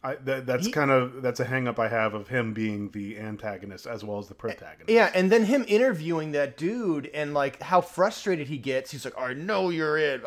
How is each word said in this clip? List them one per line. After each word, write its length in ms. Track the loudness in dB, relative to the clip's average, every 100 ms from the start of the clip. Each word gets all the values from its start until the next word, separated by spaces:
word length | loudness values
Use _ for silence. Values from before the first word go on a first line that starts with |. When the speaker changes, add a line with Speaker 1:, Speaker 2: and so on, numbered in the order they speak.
Speaker 1:
I, 140 | -8 -8
that, 280 | -4 -4
that's 220 | 0 -2 0
Speaker 2:
He 60 |
Speaker 1:
kind 180 | 2 6
of, 320 | 6 4 -2
that's 180 | -4 -2
a 40 | 0
hang 200 | 0 0
up 120 | 0
I 100 | 0
have 240 | 2 0
of 160 | -2 -4
him 240 | -2 -2
being 380 | -2 -2 -2 -6
the 280 | -6 -8 -8
antagonist 680 | -10 -8 -8 -8 -12 -14 -12
as 180 | -10
well 140 | -8 -8
as 100 | -8
the 60 |
protagonist. 560 | -10 -8 -8 -14 -16 4
Speaker 2:
Yeah, 200 | 6 6
and 180 | 4 4
then 120 | 6 6
him 180 | 2 4
interviewing 680 | 4 4 2 -2 -2 -2
that 260 | -2 -2 -2
dude 520 | -4 -2 -2 -2 -4
and, 180 | -6 -2
like, 300 | 0 0 -2
how 180 | 2 2
frustrated 680 | 2 0 0 0 -2 -2 -2
he 100 | -6
gets. 320 | -2 -2 -2
He's 160 | -10 -10
like, 120 | -6
"I 140 | -6
know 380 | -6 -2 0 0
you're 260 | 0 0 2
it. 240 | 2 0